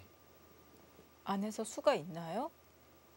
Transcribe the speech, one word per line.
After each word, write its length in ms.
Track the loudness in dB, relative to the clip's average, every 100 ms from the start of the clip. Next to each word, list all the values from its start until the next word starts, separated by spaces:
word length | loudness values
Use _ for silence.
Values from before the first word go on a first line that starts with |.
| -14 -20 -20 -20 -20 -20 -20 -20 -20 -20 -20 -8
안에서 400 | -2 0 0 -4
수가 300 | -6 2 4
있나요? 560 | 4 2 -6 -4 -2 -4 -8 -20 -20 -20 -20 -20